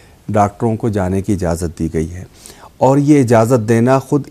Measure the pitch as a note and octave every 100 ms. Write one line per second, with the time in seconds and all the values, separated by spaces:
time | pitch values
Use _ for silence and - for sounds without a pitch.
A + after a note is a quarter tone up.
0 | - _ - G#2 G2+ - A#2 A2 A#2+ G2+
1 | F#2 G2 F#2 F#2 F2 E2 F2 D#2+ E2 E2
2 | D#2+ F2+ - - - - - - B2+ C#3+
3 | C#3+ D3 A#2 A2+ A2+ C3 G#2+ A#2 A#2+ C3+
4 | - D3 -